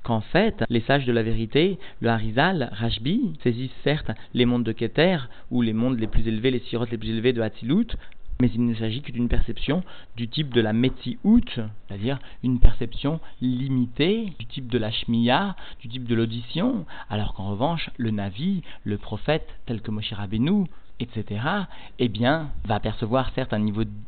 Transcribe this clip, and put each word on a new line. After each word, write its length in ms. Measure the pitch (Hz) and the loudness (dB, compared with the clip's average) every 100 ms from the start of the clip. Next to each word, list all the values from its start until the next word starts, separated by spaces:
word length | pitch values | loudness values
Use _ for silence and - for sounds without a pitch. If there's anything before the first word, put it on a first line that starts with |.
qu'en 160 | - 113 | -2 -2
fait, 420 | - 165 220 - 117 | 2 2 2 0 0
les 140 | 117 | 0
sages 220 | 117 139 | 2 2
de 80 | 123 | 2
la 120 | 117 | 0
vérité, 560 | 110 104 110 139 185 185 - - | 2 0 2 2 2 0 -8 -2
le 100 | 117 | 0
Harizal, 600 | 113 110 110 175 180 120 | 2 2 2 2 0 -4
Rashbi, 640 | 104 117 107 127 226 214 151 | -2 -2 -2 -2 0 -2 -2
saisissent 320 | 127 117 131 - | -2 -2 -6 -4
certes 300 | 139 151 - 107 - | -2 -2 -2 -8 -4
les 120 | 120 123 | 2 2
mondes 160 | 123 | 2
de 80 | 113 | 0
Keter, 480 | 104 113 - 180 170 120 - - | -2 -2 2 2 2 -4 -10 -4
ou 120 | 123 | 0
les 100 | 113 | 0
mondes 260 | 110 123 123 | 2 0 0
les 80 | 110 | 2
plus 220 | - 113 | 4 4
élevés, 240 | 107 131 | 2 0
les 80 | 123 | -2
sirotes 320 | - 117 117 | -4 -4 -4
les 60 | 113 | -4
plus 120 | 110 | -4
élevés 220 | 113 120 | 0 0
de 100 | 117 | 0
Hatzilut, 460 | 110 - 113 190 233 - - - - - | -2 -4 0 0 0 -4 -6 -10 -8 0
mais 120 | 123 | 0
il 160 | 110 120 | 2 -2
ne 80 | |
s'agit 260 | 110 113 120 | -2 -4 -4
que 120 | - | -6
d'une 180 | 120 120 | -4 4
perception 520 | 113 - 98 - 170 - - - | 6 4 2 0 0 -2 -10 -12
du 140 | 117 117 | -8 -4
type 240 | 151 147 | -4 0
de 80 | 120 | 2
la 140 | 107 | 2
Metziut, 440 | 110 127 - 123 - 202 233 - 123 107 104 - | 2 0 0 -6 -2 4 4 4 -4 -8 -10 -10
c'est-à-dire 300 | 98 113 139 - - | -6 -4 -4 -6 -6
une 180 | 127 127 | 0 12
perception 580 | - - 117 - 143 165 - - | 12 12 4 -2 -2 -2 -6 -4
limitée, 960 | 127 123 135 127 120 120 165 226 208 - | -2 -2 0 0 0 0 0 0 -2 -8
du 60 | |
type 260 | 113 - 123 | -10 -10 -4
de 60 | 120 | -2
la 140 | 110 | -2
Shmiya, 680 | - - 117 117 139 196 - - - | -4 0 2 4 2 0 -4 -10 -12
du 80 | 120 | -10
type 180 | 127 120 | -8 -2
de 80 | |
l'audition, 720 | 113 113 117 117 156 247 226 156 - - | 0 0 -2 -6 -2 -2 -2 -6 -10 -6
alors 240 | 107 101 | -4 -2
qu'en 160 | - 98 | -4 -4
revanche, 400 | 101 147 165 - - | -2 -2 -2 -6 -4
le 140 | 113 | -2
Navi, 500 | 104 98 98 180 190 - - | -2 -4 -4 -2 -2 -6 -8
le 140 | 104 104 | -6 -6
prophète, 500 | - 107 - 156 - - | -6 -6 -2 -2 -4 -10
tel 160 | - 110 | -6 -6
que 100 | 110 | -6
Moshe 220 | 107 - | -6 -6
Rabbeinu, 540 | 101 101 110 143 208 180 - - - | -8 -4 0 2 2 0 -6 -12 -10
et 80 | - | -8
cetera, 520 | 110 - 104 143 202 180 - - - | -8 -6 -4 -2 -4 -6 -10 -12 -4
eh 120 | 123 | -2
bien, 400 | 101 120 160 151 - 101 | 2 2 0 -2 -4 -2
va 120 | 104 | -2
percevoir 520 | 107 - 107 131 123 | -2 -2 0 0 0
certes 200 | - 127 | -4 -2
un 40 | 107 | 0
niveau 260 | 107 104 107 - | 0 0 -4 -6